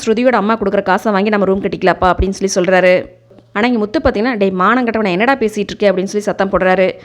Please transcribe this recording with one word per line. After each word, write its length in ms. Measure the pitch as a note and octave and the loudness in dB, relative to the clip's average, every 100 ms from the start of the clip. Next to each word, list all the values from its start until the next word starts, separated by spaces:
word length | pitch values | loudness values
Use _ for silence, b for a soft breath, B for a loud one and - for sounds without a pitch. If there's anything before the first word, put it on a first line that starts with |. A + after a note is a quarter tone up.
| A3+ | 0
ஸ்ருதியோட 320 | G#3+ B3+ A#3 | 0 2 2
அம்மா 160 | G3+ A3+ | 0 -2
கொடுக்குற 240 | G3 G3 | 0 -2
காசை 300 | G3 F#3+ A3 | 0 0 0
வாங்கி 180 | F#3+ G#3 | 0 0
நம்ம 160 | G#3 F#3+ | 0 0
ரூம் 160 | G3 | 0
கட்டிக்கலாப்பா," 480 | G3 F3 F#3 E3+ F#3 | -2 -2 0 2 0
அப்படின்னு 260 | F3 F#3+ G3 | 0 -2 -2
சொல்லி 120 | F#3+ G3 | -2 0
சொல்றாரு. 380 | F3+ F#3 F3+ F3+ - - _ - _ | 2 4 4 2 0 -14 _ -20 _
ஆனா 120 | G3+ A#3+ | -4 -2
இங்க 120 | A#3 | 0
முத்து 200 | G#3 D#4 | -2 -2
பாத்தீங்கன்னா, 340 | C4 G#3 B3 A3 | 0 0 -2 0
"டேய் 120 | G3 | 0
மானம் 380 | F#3 F#3+ B3+ A#3 | 2 2 2 0
கெட்டவனை, 240 | A3 G3+ | -2 -2
என்னடா 240 | F3 A#3+ C4+ | 0 0 0
பேசிட்டு 360 | G#3+ G#3 G3+ | -2 -4 -6
இருக்கே?" 160 | - G3+ | 0 0
அப்படின்னு 220 | F3+ F#3+ | 0 -2
சொல்லி 140 | G#3 G3+ | -4 -4
சத்தம் 200 | F3 F#3+ | -2 0
போடுறாரு. 380 | F#3+ F#3 F#3 F#3 - | 2 2 2 2 -2